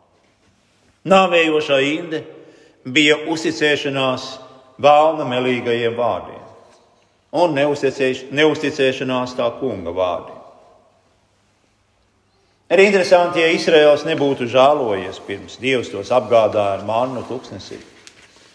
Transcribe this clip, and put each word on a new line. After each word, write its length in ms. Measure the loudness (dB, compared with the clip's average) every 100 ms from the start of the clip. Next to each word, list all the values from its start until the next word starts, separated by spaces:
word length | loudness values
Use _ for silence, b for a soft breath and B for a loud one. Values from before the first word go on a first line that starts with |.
| _ _ _ _ _ _ _ _ _ _ 2
Nāvējošā 720 | 4 4 2 2 0 0 0
inde 400 | 0 -4 -6 -10 -10 -18 B B B B -4
bija 300 | 2 2 2 -2
uzticēšanās 960 | -6 -4 -2 -2 0 -4 -2 -2 -4 -8 -16 -20 -20 _ 0
Velna 460 | 4 6 4 0
melīgajiem 720 | -4 -2 -2 -2 -2 -2 -2 -2
vārdiem 460 | -2 -2 -8 -18 -20 -20 _ _ _ _ _ _ _
un 200 | 0 0 2
neuzticēš-, 720 | 0 0 -2 0 -2 -2 -6 0
neuzticēšanās 1000 | 2 2 -4 0 0 0 -4 -4 -4 -4
tā 120 | -4 -4
kunga 320 | -6 -6 -8 -4
vārdiem. 460 | -4 -4 -10 -20 -20 -20 _ _ _ _ _ _ _ _ _ _ _ _ _ _ _ _ _ _ _ _ 0
Ir 100 | 4
interesanti, 600 | 4 4 4 4 4 0
ja 80 | 0
Izraels 540 | 0 2 4 6 4 0
nebūtu 400 | -2 -2 -2 0
žēlojies, 720 | 4 4 2 -2 -4 -6 -12
pirms 360 | -12 -12 -14 -8
Dievs 300 | -4 -4 -4
tos 200 | -10 -2
apgādāja 680 | -2 2 2 4 0 -2 -2
ar 60 | -4
mannu 340 | -4 -4 -6 -10
tuksnesī. 500 | -12 -12 -18 -16 -18 -20 _ -20 b b b b